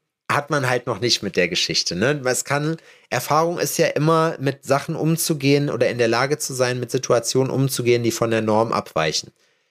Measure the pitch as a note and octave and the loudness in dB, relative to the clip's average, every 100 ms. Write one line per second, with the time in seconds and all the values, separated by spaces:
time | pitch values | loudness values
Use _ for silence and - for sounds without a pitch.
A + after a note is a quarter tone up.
0 | _ _ - C#3+ C#3+ D3 B2+ B2 C3 G2+ | _ _ -4 -4 -2 -2 0 -2 -2 -2
1 | A#2 - G2+ F#2 F2 E2+ - E2 - F2 | -2 -2 -2 0 0 0 -2 -2 -4 0
2 | A#2+ D3 B2+ B2 - C#3+ D3+ D#3+ - - | 0 0 -2 -4 -2 -2 -2 -6 -10 -20
3 | _ B2 - D3 E3+ F3 D3 - D#3 - | _ -6 0 2 2 -2 -4 0 0 2
4 | D3+ D#3+ D#3+ - C3+ C3 - C#3 - D#3+ | 2 4 2 -2 -4 -6 0 0 0 -2
5 | D3+ E3 - D3+ C3+ C#3+ C#3+ - A#2 A#2+ | 0 0 0 0 2 4 2 2 0 2
6 | A#2 A#2 C3+ D3 - C3 B2 B2+ A#2+ B2+ | 2 2 0 -2 -4 -2 -2 -2 -4 -4
7 | - A#2+ - C3 C3 - C3+ - A#2+ A#2+ | 0 0 2 0 0 0 0 0 2 2
8 | A2+ A2 A#2 A2+ A2 G#2+ A2+ G2+ - - | 2 0 0 0 2 2 2 -2 -2 -2
9 | D#2 - - _ _ _ _ | -2 -2 -8 _ _ _ _